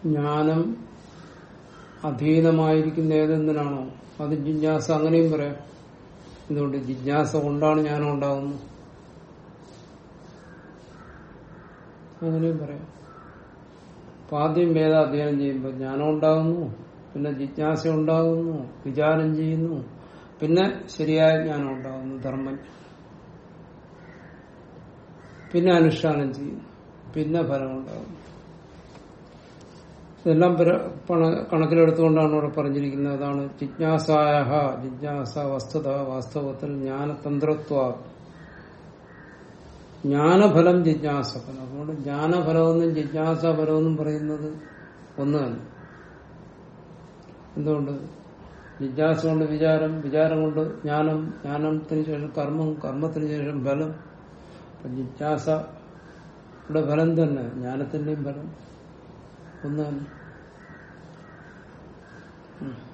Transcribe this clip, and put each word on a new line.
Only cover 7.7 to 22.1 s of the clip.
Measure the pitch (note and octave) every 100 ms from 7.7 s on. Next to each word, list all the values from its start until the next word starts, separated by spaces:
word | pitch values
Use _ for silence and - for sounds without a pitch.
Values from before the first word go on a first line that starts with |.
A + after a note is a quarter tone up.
| D#3
ജ്ഞാനം | D3+ D3 D3
ഉണ്ടാകുന്നത്. | C#3+ C#3 C#3 C#3+ C#3 - - - - - - - - - - - - - - - - - - - E3+ - - - - - - - - - - - - - - - -
അങ്ങനെയും | E3 D#3+ E3 D#3
പറയാം. | C#3+ D3 E3 - - - - - - - - - - - - -
അപ്പൊ | - D3
ആദ്യം | D#3 D#3 F3
വേദ | D#3+ D#3
അധ്യയനം | D#3 D3 D3 D3 C#3+
ചെയ്യുമ്പോൾ | C#3 C3+ C3
ജ്ഞാനം | B2+ C3 C3+ D3+
ഉണ്ടാകുന്നു, | D3+ D#3 D#3 D#3+ F3 C#3+ - - - -
പിന്നെ | C#3+ D3
ജിജ്ഞാസ | C3+ C#3 - D3+ D#3 E3
ഉണ്ടാകുന്നു, | D#3 D#3 D#3+ E3 E3 E3 D#3 B2+ - C#3+
വിചാരം | C3+ D3+ D#3+ D#3 D#3
ചെയ്യുന്നു, | D#3+ D#3+ E3 D3 A#2 - - - - -
പിന്നെ | D#3 F3 G3 - -
ശരിയായ | - D#3 D#3 D#3+ D#3+
ജ്ഞാനം | D#3+ D3 C#3
ഉണ്ടാകുന്നു, | C3 C3 C3 C3